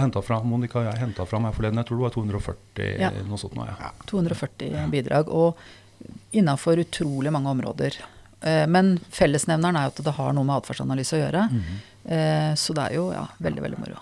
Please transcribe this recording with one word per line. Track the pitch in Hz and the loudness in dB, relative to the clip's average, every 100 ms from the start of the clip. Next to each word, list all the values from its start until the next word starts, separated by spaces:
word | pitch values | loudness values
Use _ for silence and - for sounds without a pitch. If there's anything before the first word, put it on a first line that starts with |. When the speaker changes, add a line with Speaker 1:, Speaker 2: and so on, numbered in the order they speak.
| 135 | 2
Speaker 1:
hentet | 101 | 0
fram, | 101 113 120 | -2 -2 0
Monica | 120 120 123 | 0 0 -2
og | 113 | -2
jeg | 113 | -2
hentet | 120 - 92 | -4 -4 -4
fram | 110 | -2
her | 113 | -2
forleden, | 107 110 113 | 0 0 0
jeg | 117 | 0
tror | 120 | 0
det | |
var | 127 | 0
to | 120 | 0
hundre | 104 101 | -2 -2
og | |
førti, | - - - - 98 98 | -4 -8 -10 -6 -4 0
Speaker 2:
Ja. | 190 | -2
Speaker 1:
noe | 101 98 104 | -2 -6 -6
sånt | 98 120 | -6 -8
nå, | 113 | -8
ja. | 98 | -10
Speaker 3:
Ja. | - - - | -12 -14 -4
Speaker 2:
To | 202 | 0
hundre | 170 | 0
og | - | -2
førti | 143 - 147 | -6 -6 -6
Speaker 3:
Ja. | 151 156 | -4 -2
Speaker 2:
bidrag, | 143 123 143 160 | 0 2 2 2
og | 165 170 165 - - - - - - - | 4 4 2 -8 -20 -20 -20 -20 -20 -2
innenfor | 214 165 139 170 170 | 2 4 4 4 2
utrolig | 170 - 156 135 143 | 2 -2 -2 0 0
mange | 151 139 | 0 0
områder. | 131 - 151 139 - - - - - | 0 -2 -2 -4 -4 -12 -20 -20 -6
Eh, | 156 160 156 | 0 2 4
men | 180 190 180 - | 6 6 4 0
fellesnevneren | - 165 147 - 160 175 165 | 2 4 4 2 2 2 2
er | |
jo | 135 | 0
at | - | -2
det | 151 | -4
har | 143 135 | 0 0
noe | 143 | 2
med | 135 135 | 2 0
atferdsanalyse | - 135 135 135 131 160 | -2 -6 -2 -2 0 0
å | 139 | 0
gjøre. | 160 220 | 2 2
Speaker 3:
Mhm. | 120 82 98 - - - | 2 -2 -6 -12 -14 -2
Speaker 2:
Eh, | 160 156 156 156 | 0 2 2 2
så | 151 - 151 | 0 -2 -2
det | 131 | -2
er | 156 | -2
jo, | 180 | -2
ja, | - - - | -4 -8 -6
veldig, | 165 - | -6 -4
veldig | - - | -6 -6
moro. | - - | -10 -12